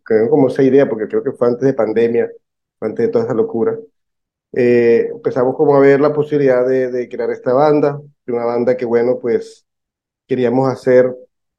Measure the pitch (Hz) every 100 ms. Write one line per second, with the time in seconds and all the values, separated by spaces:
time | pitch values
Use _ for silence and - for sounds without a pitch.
0 | - 110 113 147 131 - 135 135 139 110
1 | 104 110 127 - 123 120 127 117 107 110
2 | 117 117 113 - _ _ _ - 110 104
3 | 113 120 113 110 110 117 110 113 - _
4 | _ _ _ _ _ - 120 120 117 117
5 | - - 135 123 127 135 147 139 139 139
6 | 151 147 147 147 135 123 127 131 127 123
7 | 120 117 117 117 131 131 151 147 143 143
8 | - _ - 120 117 120 120 123 117 117
9 | 120 123 120 110 - - _ _ _ _
10 | _ _ - 127 120 127 131 127 131 127
11 | 127 - - _ _